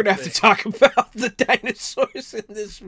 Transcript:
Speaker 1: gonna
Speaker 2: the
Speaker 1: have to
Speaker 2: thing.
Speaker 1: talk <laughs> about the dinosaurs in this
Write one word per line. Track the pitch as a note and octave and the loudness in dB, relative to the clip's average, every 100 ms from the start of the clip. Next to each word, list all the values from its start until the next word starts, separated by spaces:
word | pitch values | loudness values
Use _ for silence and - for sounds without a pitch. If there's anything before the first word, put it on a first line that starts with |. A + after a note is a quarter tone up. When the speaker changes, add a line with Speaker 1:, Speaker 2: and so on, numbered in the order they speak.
Speaker 1:
gonna | G#3 | 0
Speaker 2:
the | |
Speaker 1:
have | F#3+ | 0
to | - | -2
Speaker 2:
thing. | - | 2
Speaker 1:
talk | A3+ F#3+ G#3+ | 4 2 -2
<laughs> | - C4 | 4 4
about | - - | 4 -2
the | G#3+ A#3+ | -4 -4
dinosaurs | - - - A#3+ - - - - C4 - A3 | -2 0 0 -2 -8 -6 -4 -4 -6 -12 -12
in | - | -12
this | G#3+ G3+ - | -12 -14 -14